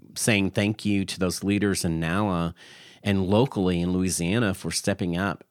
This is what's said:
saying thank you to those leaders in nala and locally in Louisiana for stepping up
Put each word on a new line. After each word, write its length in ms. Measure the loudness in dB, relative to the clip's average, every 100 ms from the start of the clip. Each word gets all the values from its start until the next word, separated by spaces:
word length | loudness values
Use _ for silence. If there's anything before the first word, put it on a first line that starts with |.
| -16 -4
saying 360 | 2 4 2
thank 340 | 2 0 0 0
you 200 | 0 0
to 140 | -2
those 240 | -2 -2
leaders 400 | 0 0 0 0
in 160 | -2 -2
nala 540 | -2 0 0 0 -2 -6 -16 -20 -20 -8
and 240 | -2 0 2
locally 560 | 4 2 2 0 2
in 100 | 0
Louisiana 600 | 0 0 0 0 0 0
for 160 | -2 -4
stepping 480 | -4 -2 -2 -2 -2
up 260 | -2 -4 -8